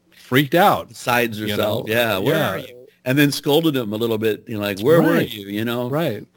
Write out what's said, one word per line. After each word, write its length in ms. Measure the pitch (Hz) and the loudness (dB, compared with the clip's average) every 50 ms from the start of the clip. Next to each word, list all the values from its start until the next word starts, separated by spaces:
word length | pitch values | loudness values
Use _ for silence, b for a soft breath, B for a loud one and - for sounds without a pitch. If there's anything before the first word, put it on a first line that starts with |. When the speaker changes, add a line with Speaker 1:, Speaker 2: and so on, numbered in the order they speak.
| _ _ | _ _
Speaker 1:
freaked 440 | _ _ - - 123 131 151 135 165 | _ _ -8 0 2 2 2 4 4
out. 340 | 170 196 196 143 85 80 - | 4 4 4 4 2 -2 -8
Speaker 2:
Besides 500 | - - - 131 120 123 120 117 107 104 | -16 -8 -2 0 0 2 2 0 -2 -4
Speaker 1:
You 100 | 107 107 | -4 -4
Speaker 2:
herself, 380 | 104 101 107 107 104 107 - | -2 0 0 0 -2 -4 -4
Speaker 1:
know? 80 | 104 110 | -2 0
Speaker 2:
yeah. 240 | 120 120 113 104 95 | 0 0 0 0 0
"Where 160 | 98 123 156 | 0 0 0
Speaker 1:
Yeah. 160 | 160 143 110 | 0 0 -2
Speaker 2:
are 80 | 95 - | -4 -6
you?" 280 | - - - - - b b b _ | -8 -12 -16 -20 -20 b b b _
And 120 | 127 131 | 0 2
then 140 | 143 147 143 | 4 4 2
scolded 460 | 139 - - 151 143 160 165 160 143 | 2 -2 -2 2 2 2 2 2 0
him 160 | 131 120 101 107 | -2 -4 -4 -4
a 40 | |
little 220 | 110 117 117 113 107 | -2 -2 -2 -2 0
bit, 260 | 110 110 104 - - - | 0 -2 -2 -2 -6 -8
you 80 | 117 | -8
know, 60 | 104 104 | -6 -4
like, 180 | 104 101 92 | -4 -4 -2
"Where 200 | 104 131 160 170 | 2 4 4 4
were 120 | - - - | 4 4 2
Speaker 1:
Right. 200 | - - - 117 | 0 0 -2 -6
Speaker 2:
you?" 140 | 104 101 | -12 -10
You 180 | 98 101 104 110 | -8 -6 -4 -4
know? 240 | 120 117 123 123 123 | -4 -4 -4 -4 -4
Speaker 1:
Right. 380 | 135 151 170 151 107 101 - - b | -4 -4 -4 -4 -4 -6 -10 -16 b